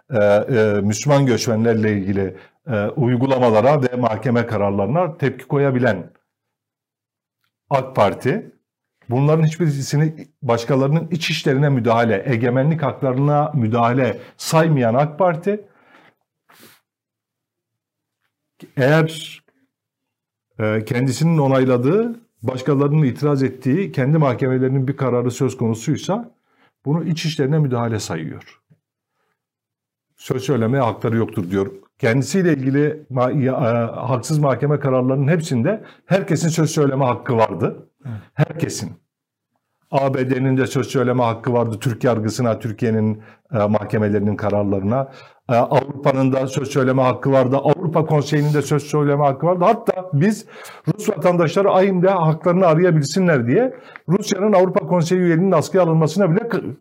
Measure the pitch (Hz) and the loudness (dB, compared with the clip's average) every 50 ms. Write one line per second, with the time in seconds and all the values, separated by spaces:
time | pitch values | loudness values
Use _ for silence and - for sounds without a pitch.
0 | _ - 139 107 104 104 101 107 - - 135 110 107 107 104 104 98 104 107 - | _ -4 0 2 4 4 4 4 2 2 0 2 2 2 2 0 0 -2 -2 -2
1 | - 147 143 139 139 127 113 107 - 127 110 107 113 120 110 107 107 110 107 101 | 0 2 2 4 4 2 2 0 0 -2 -2 0 2 0 0 2 0 0 0 -2
2 | 90 98 98 98 98 92 92 - - - _ _ _ 156 117 104 101 110 - 156 | -2 -2 -2 -2 -4 -4 -6 -12 -20 -20 _ _ _ -6 -4 -2 -2 -2 -2 -2
3 | 123 120 127 117 131 135 131 123 127 117 107 107 107 135 156 117 123 120 123 123 | 0 0 0 0 0 0 0 2 2 4 4 4 4 4 4 2 0 -2 -2 0
4 | 120 110 110 - - 139 117 120 117 117 110 98 101 101 98 104 98 101 139 175 | -2 -2 -2 -2 -2 0 0 0 0 -2 -2 -2 -2 0 0 -2 -2 -2 -2 -2
5 | 185 160 160 - 143 131 - - - - 147 139 143 143 127 123 127 120 101 87 | -2 -4 -4 -4 -4 -4 -4 -6 -8 -4 -2 0 0 0 0 0 0 0 0 -2
6 | 78 - _ _ _ _ _ _ _ _ _ _ _ _ _ _ _ _ _ _ | -6 -14 _ _ _ _ _ _ _ _ _ _ _ _ _ _ _ _ _ _
7 | _ _ _ _ _ _ _ _ _ _ _ _ _ - 139 135 127 - - - | _ _ _ _ _ _ _ _ _ _ _ _ _ -4 -2 -2 -2 -2 0 2
8 | 104 95 90 - - 127 175 233 - - - _ _ _ _ _ _ _ _ _ | 2 2 0 -2 -2 -2 -2 -2 -6 -10 -18 _ _ _ _ _ _ _ _ _
9 | _ - 120 131 143 147 156 165 156 156 156 - 175 151 139 139 131 - 151 143 | _ -2 0 2 2 2 4 4 2 2 0 0 0 0 -2 -2 -4 -2 0 0
10 | 156 160 160 - - - _ _ - 123 117 117 117 - 143 131 135 139 156 165 | 0 0 -2 -6 -14 -20 _ _ -2 0 0 0 0 0 0 2 2 2 0 0
11 | 160 - 180 156 - - 156 - - 156 135 135 151 139 139 123 110 120 113 117 | -2 -2 -6 -4 -4 -4 -6 -4 -2 0 0 2 2 2 2 0 2 2 2 2
12 | 120 113 104 98 - - 123 113 127 120 123 131 135 156 160 160 151 127 - - | 2 2 0 0 0 -2 0 0 0 0 2 2 2 0 0 0 -2 -4 -4 -2
13 | 147 131 123 131 143 147 147 147 151 151 147 135 110 107 117 117 117 117 120 135 | -2 -2 0 0 0 2 2 0 0 0 -2 -2 0 0 2 2 2 2 2 2
14 | 127 113 95 - - - - - - - 165 160 165 165 151 131 120 110 117 135 | 0 0 -2 -4 -10 -20 -18 -14 -6 0 2 2 4 4 2 2 2 2 2 2
15 | 151 151 - - 190 180 165 165 - 202 208 208 - - _ _ _ _ _ - | 0 0 0 0 0 0 0 -2 -2 -4 -4 -4 -6 -14 _ _ _ _ _ -20
16 | _ _ _ _ _ _ _ _ _ _ _ - - - _ _ _ _ _ _ | _ _ _ _ _ _ _ _ _ _ _ -20 -20 -20 _ _ _ _ _ _
17 | _ _ _ _ _ _ _ _ _ _ _ _ _ _ _ _ _ _ _ _ | _ _ _ _ _ _ _ _ _ _ _ _ _ _ _ _ _ _ _ _
18 | _ _ _ _ _ _ _ _ _ _ _ _ - - - - 123 139 156 160 | _ _ _ _ _ _ _ _ _ _ _ _ -20 -8 -2 0 2 4 4 4
19 | 156 156 - - - - - - _ _ _ _ _ _ _ _ _ _ _ _ | 2 0 -4 -8 -14 -16 -18 -20 _ _ _ _ _ _ _ _ _ _ _ _
20 | _ _ _ _ _ _ _ _ _ _ _ - 110 107 107 110 107 - 123 123 | _ _ _ _ _ _ _ _ _ _ _ -4 -2 -2 -2 -2 -2 -2 -2 -2
21 | 135 135 117 - 156 170 165 156 139 135 135 131 131 127 127 117 117 139 185 214 | 0 -2 -2 0 0 0 2 2 2 2 2 2 2 2 2 2 2 2 2 0
22 | 233 240 233 - - _ _ _ 113 127 131 127 - 156 143 135 143 143 147 156 | 0 -2 -6 -10 -16 _ _ _ -6 -6 -6 -4 -2 0 0 2 2 2 2 2
23 | 151 127 113 139 143 147 147 135 135 123 131 - - 131 135 190 196 156 - 139 | 2 0 0 -2 -2 0 0 0 0 -2 -4 -4 -2 -2 0 0 -2 -4 -4 -2
24 | 127 135 156 160 147 131 113 101 139 127 131 127 131 131 135 139 127 131 135 - | 0 2 2 2 2 2 0 0 0 0 0 0 0 0 0 0 -2 -2 -4 -2
25 | 135 123 120 123 120 123 110 - 139 123 131 - 123 113 110 107 - 160 139 - | -2 0 0 0 0 -2 -2 -2 -2 -2 -2 -2 -2 -2 -4 -4 -4 -4 -4 -4
26 | - - 190 240 233 - _ _ _ _ _ _ _ _ _ _ - 139 156 170 | -4 -4 -4 -4 -6 -10 _ _ _ _ _ _ _ _ _ _ -4 -4 -2 -2
27 | - 180 156 - - 151 - - 135 135 156 156 151 131 123 117 117 117 113 101 | -2 -2 -4 -4 -4 -4 -2 -2 0 0 2 2 0 0 0 -2 -2 -2 -4 -4
28 | - - 85 82 80 - - - - - - _ _ _ _ _ _ _ _ _ | -6 -6 -8 -8 -8 -10 -12 -14 -18 -20 -20 _ _ _ _ _ _ _ _ _
29 | _ _ _ _ _ _ _ _ _ _ _ _ _ _ _ _ _ _ _ _ | _ _ _ _ _ _ _ _ _ _ _ _ _ _ _ _ _ _ _ _
30 | _ _ _ _ - - 139 127 - - 139 117 113 110 135 139 123 110 - - | _ _ _ _ -8 -6 -6 -4 -2 -2 0 0 0 0 2 2 0 0 -2 -2
31 | - 120 110 117 107 104 - 107 87 87 98 98 98 95 - - - _ _ _ | -2 -2 0 0 -2 -2 -4 -6 -4 -2 -2 -2 -2 -2 -6 -14 -20 _ _ _
32 | 131 117 117 139 131 - - 190 180 175 151 135 127 135 131 143 147 151 151 151 | 0 0 2 0 0 0 0 0 2 2 0 0 0 0 0 2 0 0 -2 -6
33 | - - 127 131 123 - - 151 123 131 127 139 135 113 120 120 117 110 - 82 | -10 -6 -2 -2 0 0 0 0 0 0 0 0 0 0 0 0 -2 -4 -6 -6
34 | - - 131 117 107 - 160 147 151 139 123 - 143 147 151 143 143 135 131 127 | -4 -4 -4 -4 -2 -2 -2 0 2 0 0 0 0 0 0 0 0 0 0 2
35 | 127 131 131 143 135 139 180 170 160 - 135 117 120 175 220 214 - - - _ | 2 0 0 0 2 0 0 0 -2 -2 -2 0 0 0 -2 -4 -8 -14 -20 _
36 | _ - 175 196 - - 165 - 165 160 156 180 160 151 - 160 143 135 131 135 | _ 0 0 0 0 0 -2 0 0 0 0 0 0 0 2 0 0 2 2 0
37 | 139 123 117 - - - 123 113 107 - 95 82 117 202 269 - - _ _ _ | 0 0 -2 -2 -4 -2 2 2 2 2 0 -2 -4 -4 -4 -6 -14 _ _ _
38 | - 127 110 101 - - _ - 139 - 151 - 147 - - - - - - - | -14 -12 -12 -12 -14 -8 _ -2 -2 -2 -4 -6 -6 -6 -6 -6 -10 -10 -12 -16
39 | _ _ _ _ _ _ _ _ _ _ _ _ _ _ _ _ _ - - 139 | _ _ _ _ _ _ _ _ _ _ _ _ _ _ _ _ _ -4 -2 0
40 | 139 135 135 135 131 123 131 127 135 135 131 131 127 - - 135 117 - - 135 | 0 0 0 0 0 0 0 0 0 0 2 0 0 0 0 -2 -2 -2 0 0
41 | 120 123 123 127 120 117 110 107 - 131 120 120 117 113 110 101 - 123 110 - | 0 0 0 0 0 0 -2 -2 -2 -2 0 0 0 -2 -4 -4 -4 -4 -4 0
42 | 127 123 117 110 107 110 - - 123 117 110 110 - 117 104 - 120 113 110 110 | 0 0 0 0 -2 -2 -2 -2 0 0 -2 -2 -4 -8 -6 -4 -2 0 0 0
43 | 107 110 107 107 - - - _ _ - - 107 104 104 107 101 101 - - 107 | 0 0 -2 -4 -8 -18 -20 _ _ -6 -2 0 0 2 0 0 -2 -2 -2 0
44 | 107 104 107 104 101 104 98 - - 101 101 104 101 98 101 98 98 101 120 135 | 0 0 0 0 0 -2 -2 -2 -2 -2 0 0 0 0 -2 -2 -2 -2 -2 -2
45 | 135 135 - - - - _ _ _ - 123 117 131 - 156 127 - 143 143 135 | -2 -6 -10 -20 -20 -20 _ _ _ 0 2 2 2 2 2 0 0 -2 -4 -4
46 | - 147 135 135 135 131 131 131 131 131 - 151 131 131 - 143 127 131 123 131 | -2 0 2 2 2 0 0 0 -2 -4 -4 -6 -6 -4 -2 0 0 2 2 2
47 | 127 127 120 - - 139 135 135 123 120 135 135 - 151 143 - 190 151 - 165 | 2 2 0 0 0 2 2 2 2 2 0 0 0 0 0 0 -2 -2 0 0
48 | 156 156 156 147 139 - 156 147 147 151 147 147 139 - 151 147 147 - - 151 | 0 0 0 0 0 0 0 0 0 0 0 0 0 0 -2 -4 -2 -2 -2 0
49 | 147 143 143 143 147 139 131 - 156 175 185 175 175 208 226 214 - - - 185 | 0 0 2 2 2 0 0 0 0 -2 0 2 2 2 2 2 0 -4 -4 -4
50 | - - 143 139 175 214 214 - - - - - - - - - - 156 - - | -4 -4 0 0 2 2 0 -2 -8 -16 -20 -20 -20 -20 -20 -8 -6 -6 -4 -4
51 | - 208 202 151 165 180 175 175 170 147 - 196 196 196 - 190 190 202 185 180 | -4 -4 -4 0 0 2 2 2 2 0 0 0 2 2 4 4 4 2 2 2
52 | 175 190 196 180 160 160 151 156 - 180 170 190 190 165 156 165 185 180 160 156 | 2 2 2 2 2 0 0 0 0 0 2 4 4 4 4 4 4 4 4 2
53 | 139 - - 190 185 175 156 127 117 120 139 220 254 262 - - - - - - | 0 0 0 0 2 2 2 2 2 2 2 2 2 0 -4 -8 -18 -20 -20 -10
54 | _ - 170 208 202 - 190 185 202 214 202 180 185 185 - 208 165 156 180 180 | _ -2 -2 0 0 -2 -4 0 2 4 4 4 4 4 2 0 -2 0 0 0
55 | 156 165 185 185 180 170 165 160 190 196 175 156 - - - 190 175 165 160 160 | 2 2 2 2 2 2 2 4 4 4 2 2 2 2 2 2 2 4 4 2
56 | 160 151 160 196 - 156 165 220 226 - - 180 - 104 127 - | 2 2 2 2 2 2 2 0 0 -2 -4 -4 -6 -6 -10 -14